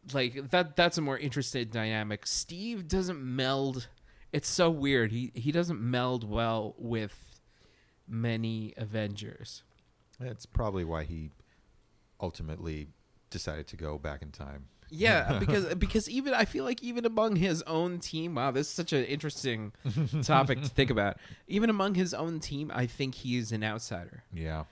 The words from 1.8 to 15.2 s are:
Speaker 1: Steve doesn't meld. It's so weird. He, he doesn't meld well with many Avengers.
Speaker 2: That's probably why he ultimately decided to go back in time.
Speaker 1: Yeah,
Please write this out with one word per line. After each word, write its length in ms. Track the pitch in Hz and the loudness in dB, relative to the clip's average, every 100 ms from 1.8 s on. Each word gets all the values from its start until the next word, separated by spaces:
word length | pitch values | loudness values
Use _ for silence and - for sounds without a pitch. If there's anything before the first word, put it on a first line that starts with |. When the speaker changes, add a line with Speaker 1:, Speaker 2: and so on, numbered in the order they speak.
| 110 110 107 104 - | 0 0 -2 -4 -2
Speaker 1:
Steve 600 | - - 175 220 226 160 | -2 -2 -6 -6 -6 0
doesn't 340 | 190 180 160 | 0 0 -4
meld. 680 | 131 127 131 135 139 127 - - - - - | -4 0 2 2 0 -2 -8 -18 -20 -20 -4
It's 160 | 151 - | -2 0
so 220 | - 170 | 4 4
weird. 400 | 156 139 135 113 | 4 4 4 4
He, 200 | 117 127 | 0 -4
he 160 | - 131 | -2 2
doesn't 280 | 165 175 131 | 2 0 0
meld 480 | 120 123 127 127 107 | 0 2 2 0 0
well 460 | 107 117 113 107 - | 0 2 0 -2 -6
with 640 | 117 113 107 - - - _ _ - _ _ _ - | -2 -2 -2 -8 -20 -20 _ _ -20 _ _ _ -8
many 640 | 113 117 113 113 113 107 - | -2 0 0 0 -2 -6 -8
Avengers. 840 | 104 110 104 101 107 - 110 - _ _ _ _ _ - | -4 -2 -2 -4 -10 -12 -14 -16 _ _ _ _ _ -12
Speaker 2:
That's 260 | 127 117 - | -10 -10 -2
probably 380 | - 110 95 | 0 2 0
why 200 | 82 82 | -2 -2
he 260 | 76 80 78 - - _ _ _ _ _ _ _ | -4 -6 -8 -14 -20 _ _ _ _ _ _ _
ultimately 680 | 90 - 78 78 82 78 73 - _ _ _ | -8 -6 -8 -6 -6 -6 -8 -16 _ _ _
decided 360 | - - 76 73 | -8 -6 -6 -10
to 80 | 80 | -8
go 220 | 78 76 | -6 -6
back 240 | 76 71 | -6 -8
in 80 | 73 | -12
time. 360 | - 69 71 69 _ - | -12 -12 -12 -16 _ -16
Speaker 1:
Yeah, 500 | 156 226 180 | 2 4 4